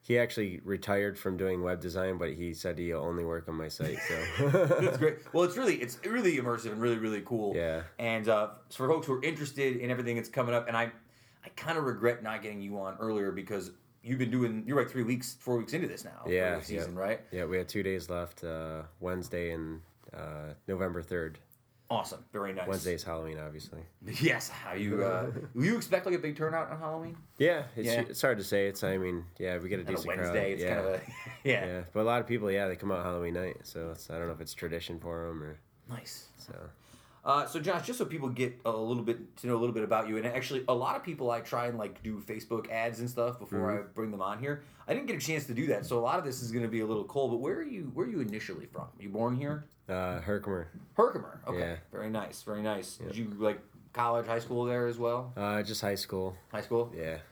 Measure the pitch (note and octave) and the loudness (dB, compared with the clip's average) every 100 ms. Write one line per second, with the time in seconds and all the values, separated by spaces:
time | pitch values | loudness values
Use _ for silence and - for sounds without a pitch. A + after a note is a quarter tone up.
0 | - A#2+ A#2 - G#2 F2+ F#2 F#2+ - G2+ | 4 4 4 2 -2 -2 -4 -4 2 2
1 | G#2 G2+ G2 F#2 F#2+ F2+ F2+ F2+ F2+ F2+ | 2 0 -2 0 2 2 0 0 -2 0
2 | F#2 F#2 E2+ D2+ F2 D#2+ F#2 E2 E2+ E2 | 0 0 -2 -2 -4 -4 -4 -2 -2 0
3 | D#2+ E2+ E2+ E2 D#2+ D#2+ D#2+ - D#2 - | 0 0 0 -2 -4 -4 -4 -4 -4 -2
4 | - E2 E2+ E2 C#3 F3 D#3+ E3 B2+ B2+ | -2 -2 -2 2 6 8 8 6 4 6
5 | D#3 D3+ - D#3+ F3+ F3+ B3+ D3+ B2 - | 4 4 0 4 4 4 2 2 0 -4
6 | F#3+ A#3+ G3 C#3+ B2 A#2 A2 G#2 A#2+ A2+ | -2 4 4 4 2 0 -2 2 4 4
7 | A2 G#2 F#2+ A#2 G#2 F2 E2+ D#2+ E2 - | 2 -2 0 0 2 2 2 0 -4 -2
8 | A#2 A2+ G#2+ G#2+ G#2+ - - - C3 D#3 | 0 2 6 6 4 -2 -16 -2 4 4
9 | D3 B2+ D3 D3+ C#3 - C3+ B2 B2 B2 | 4 0 0 -2 -4 0 2 2 0 0
10 | A#2+ A#2 A2 - A#2+ A#2+ A#2 A#2 A#2 - | 2 0 0 0 4 2 2 2 0 -2
11 | - - - _ - - C#3 E3 C#3 A2 | -20 -20 -20 _ -16 -8 -2 0 0 4
12 | A#2 A#2 A2 A2 G#2+ G#2 G2 G2+ F#2+ - | 4 4 -2 -4 -6 -6 -4 -4 -4 -2
13 | A2 G#2+ G2 F#2 F2 G2+ F2 - _ _ | 0 2 0 -2 -4 -4 -4 -12 _ _
14 | A#2 B2+ A#2+ B2 A#2+ A2 A2 C#3+ A#2+ B2+ | -4 0 2 4 2 2 2 2 2 2
15 | A2+ B2 B2+ - B2+ A#2+ A2+ D3+ C#3+ F2+ | 2 0 -2 -8 0 0 0 -2 -2 -4
16 | - - - F2+ F#2 E2+ E2+ E2 E2+ F2 | -10 -8 2 4 4 2 -2 -4 -4 -2
17 | G2 A2 - F#2 E2 F#2 F2+ G#2+ F#2+ F#2+ | -2 -2 -4 -4 0 0 0 0 0 -2
18 | E2+ F2 F2 - E2+ D#2+ D#2+ D#2 D#2 - | -2 -4 -4 -6 -6 -6 -6 -8 -10 -6
19 | F2+ F2+ E2+ F2 E2+ E2 D#2+ D#2+ E2 _ | -4 -2 -2 -2 -2 -2 -4 -8 -12 _
20 | - E2 D#2 D2+ D2+ D2 - F#2+ F#2 F2 | -16 -10 -8 -8 -10 -10 -4 0 0 -2
21 | D#2+ F2+ D#2+ D#2 - - _ _ _ A2+ | -2 -2 -2 -8 -20 -20 _ _ _ -2
22 | - - - G#2+ G2+ F#2+ F2+ F#2+ E2+ E2+ | -2 -8 -10 -6 -4 -4 -2 0 0 -2
23 | - E2 D#2+ D#2 D2+ D2+ - D#2+ E2 _ | -2 -4 -4 -6 -8 -10 -12 -12 -14 _
24 | - - D3+ A#2+ - - G2 F#2 G#2 G#2 | -8 2 2 2 -2 -8 -6 -4 0 2
25 | G2 F#2 - - - A#2+ E3 A#3 - - | 2 2 -2 -4 -6 2 4 4 2 2
26 | G3 F3 D#3 D3 D#3 D#3+ D#3 D#3 D#3 D#3+ | 2 0 0 -2 0 0 -2 -4 -4 -6
27 | E3 E3 - - D3 E3 B2 A#2 A2+ A#2 | -6 -12 -16 4 6 6 0 -2 2 2
28 | A#2 - C#3 A2 F#2 G2+ G2 G2 F#2+ F#2+ | 2 2 4 4 2 4 4 2 0 2
29 | F#2 F2 E2+ - F#2 F2+ F2+ F#2+ F2+ F#2 | 0 -2 -6 -6 -2 -2 -2 -2 0 -2
30 | E2+ F#2 F2 F2 G2 F#2+ F2+ - F#2+ F#2 | 0 0 2 2 2 0 2 2 2 0
31 | - - - - C3+ A2+ F#2 F2+ F2 G#2 | -4 -12 -12 -4 2 2 2 -4 -2 2
32 | A2 A#2+ A2+ A#2 G#2 G2 G2 F2+ G2+ F#2 | 4 4 2 0 2 2 2 0 0 0
33 | F2+ F2+ E2+ F2 F#2 - - E2+ E2 D#2+ | 0 0 0 0 -2 -6 -10 -8 -8 -8
34 | - D#2+ E2+ D#2+ D#2+ - E2+ E2 E2 E2+ | -8 -4 -4 -4 -8 -6 -4 -4 -4 -6
35 | E2+ E2+ E2+ E2 D2+ D2+ _ _ - A#2+ | -6 -4 -4 -6 -8 -12 _ _ -12 -10
36 | - - - - - F2+ E2 - - - | -10 -16 -16 -20 -16 -14 -14 -18 -20 -20
37 | - - C#3+ C#3 D3 E3+ D#3 F3 - A#3+ | -20 -6 4 4 4 -2 0 0 0 -2
38 | G#3+ D#3+ C3+ B2+ B2 - A2+ A2 A2+ B2 | -2 -2 -4 0 0 0 -2 0 0 0
39 | A2 A#2 - - A#2+ A#2+ A#2+ A2+ G#2+ A2 | 0 -2 -4 -8 0 2 2 2 4 4
40 | G#2+ A2 A2+ B2+ C3 C#3 B2+ B2 C3 A#3+ | 4 0 0 -2 -2 -2 2 2 2 -2
41 | - D3 B2+ A#2 A#2 B2 A#2+ A#2 G2+ - | -4 -2 0 0 0 -2 0 -2 -4 -6
42 | A2 G#2+ F#2+ A2 - A#2 - A2+ A#2 A#2 | -6 -6 -6 -8 -2 -2 0 0 0 0
43 | B2 B2 A#2+ B2 G#2 G2 G2 G#2 G2+ - | -4 0 0 0 -4 0 0 0 -4 -4
44 | A2 G2+ F#2+ G#2 C#3 D3 - - - G#3 | -4 -2 -2 -2 -4 -4 -8 -16 -2 -2
45 | C#4+ F#3 B2+ D#3 - A#2 D3+ G2+ - A#2+ | 0 -2 0 -2 -2 -2 2 2 2 2
46 | A#2 F3 D3+ B2 A#2 A#2 A#2 A2+ A2 A2 | 4 2 0 -4 -2 -2 0 0 0 0
47 | G2+ C#3 C3 A#2 C#3 C4 D#4 A3 C#3+ B2+ | 0 0 2 2 0 -2 -4 -6 -6 -4
48 | A#3 G3+ A2+ G#2+ - E2+ D2+ D#2 C#2 - | -2 0 -2 -4 -6 -10 -10 -10 -10 -10
49 | G2 G#2 A#2 B2 C#3+ D3 D3 _ - F#2 | -6 0 2 2 0 -4 -8 _ -4 -2
50 | F#2 F2+ E2+ G#2 G2+ F#2+ E2 - - - | 0 -2 0 0 0 -4 -4 -12 -6 4
51 | A#3+ A#3 E2+ - - F2+ E2+ E2 - G2+ | 4 4 -8 -10 -6 -2 -2 -4 -8 -8
52 | G#2+ A2 G2 - - G#2 G#2+ G#2 F2+ - | -4 -4 -4 -10 -6 -2 -2 -2 -4 -10
53 | - G#2 A2 G2+ G#2+ G2+ - - - - | -8 -4 -4 2 2 2 -8 -20 -8 2
54 | A#2+ A#2+ A2+ A#2 A#2+ B2 A#2+ B2 A#2+ A#2 | 4 4 2 -2 0 0 2 2 0 2
55 | A#2 A#2+ B2+ - G2+ G#2 G#2 A2 G#2 G2+ | 0 0 -2 -2 0 2 0 -2 0 0
56 | - F#2+ F#2 F#2 - G#2+ - A#2 A#2+ E2 | -2 -2 -2 -6 -8 -8 0 0 0 -2
57 | D#2+ D#2+ - | -4 -6 -10